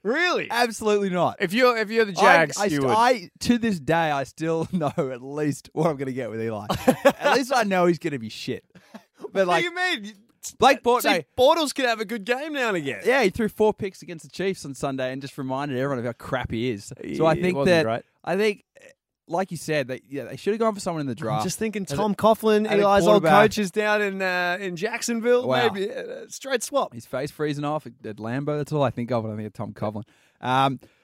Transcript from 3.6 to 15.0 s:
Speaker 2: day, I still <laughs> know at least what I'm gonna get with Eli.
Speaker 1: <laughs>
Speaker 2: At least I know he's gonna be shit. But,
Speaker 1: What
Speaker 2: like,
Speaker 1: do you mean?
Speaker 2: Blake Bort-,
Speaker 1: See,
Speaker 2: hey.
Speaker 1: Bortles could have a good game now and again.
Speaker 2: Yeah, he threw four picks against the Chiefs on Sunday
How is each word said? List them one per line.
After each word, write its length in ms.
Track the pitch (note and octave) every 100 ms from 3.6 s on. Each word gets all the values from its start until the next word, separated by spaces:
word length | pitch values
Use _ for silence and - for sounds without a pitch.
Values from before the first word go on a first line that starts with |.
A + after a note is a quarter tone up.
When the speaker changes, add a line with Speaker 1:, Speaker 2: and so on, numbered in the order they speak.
| A3+ F#3
Speaker 2:
day, 140 | B2+ E3 D#3+
I 120 | C#3
still 420 | C#3 - D#3+ E3 D#3+
<laughs> 20 |
know 160 | F#3 D3 -
at 240 | C3+ B2
least 480 | C3 D3 D3+ - -
what 140 | D3 E3
I'm 80 | C#3
gonna 160 | C3+
get 160 | B2+ A#2
with 120 | A2+
Eli. 240 | A2+ G#2+ G#2 -
Speaker 1:
<laughs> 260 | - - C4+ -
Speaker 2:
At 160 | C#4+ B3
least 160 | B3+
I 100 | C4
know 240 | G#3 F#3 F3
he's 120 | F3
gonna 200 | E3 C#3
be 100 | A2
shit. 340 | - - A#2 _ - _ - _ _
But, 140 | -
Speaker 1:
What 140 | F#3+ F#3
Speaker 2:
like, 160 | E3+ F3
Speaker 1:
do 40 |
you 60 | F4
mean? 380 | F4+ D4+ G#3 F#3 _ _ - -
Speaker 2:
Blake 220 | A#3+ C4+
Bort-, 220 | A#3+ A#3+
Speaker 1:
See, 60 | A3+
Speaker 2:
hey. 160 | F#3 - -
Speaker 1:
Bortles 380 | C4 E4 D4 -
could 80 | B3
have 140 | A3+
a 60 | G3+
good 180 | A#3
game 300 | F#3+ B3+ D#4
now 160 | C#4+ A#3+
and 80 | F#3
again. 240 | C#3 G#2
Speaker 2:
Yeah, 180 | F3 C4+
he 60 | G#3+
threw 180 | - G#3+
four 240 | - G#3+
picks 280 | G3+ G3+ -
against 220 | D#3 E3+
the 80 | C#3
Chiefs 320 | - F#3+ F#3
on 120 | D3 C3+
Sunday 360 | D3 C3